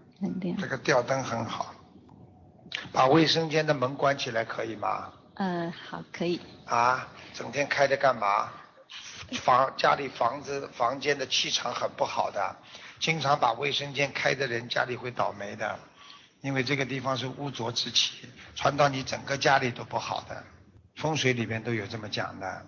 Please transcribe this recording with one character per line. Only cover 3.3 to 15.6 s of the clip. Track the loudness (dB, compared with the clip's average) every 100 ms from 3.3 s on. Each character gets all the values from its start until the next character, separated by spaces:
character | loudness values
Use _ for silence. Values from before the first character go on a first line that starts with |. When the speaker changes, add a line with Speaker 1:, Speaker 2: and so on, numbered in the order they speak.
| 4 2
Speaker 2:
间 | 2 2
的 |
门 | 2 0
关 | 2 2 2
起 | 0
来 | -2 -2
可 | -4
以 | -6 -4
吗？ | -4 -4 -6 -16 -20
Speaker 1:
呃， | -4 -2 -2 -4 -8 -12
好， | -12 -12
可 | -6
以。 | -2 -2 -6 -18
Speaker 2:
啊， | -2 4 4 2 -2 -14 -18
整 | -12 -8
天 | -2 -2
开 | 4 4
着 | 4
干 | 4 4
嘛？ | 2 2 0 -6 -20 -20 -20 -16 -16 -16 -10 -2
房， | 4 6 4 2
家 | 2
里 | 4 0
房 | 0 0 0
子， | -6 -6 -6
房 | 0 0 0
间 | 0 0
的 | 2
气 | 0 0
场 | 0 -2
很 | -2 -4 -2
不 |
好 | -2 0 -2
的， | 0 -4 -6 -18 -20 -20 -4
经 | 0 0
常 | 2 4
把 | 4
卫 | 2 0
生 | -2 -2
间 | 0 -2
开 | 2 0
的 | 2 0
人 | -2 -2
家 | -2
里 | 0 -2
会 | -6
倒 | -2 -2
霉 | -2 -10
的， | -6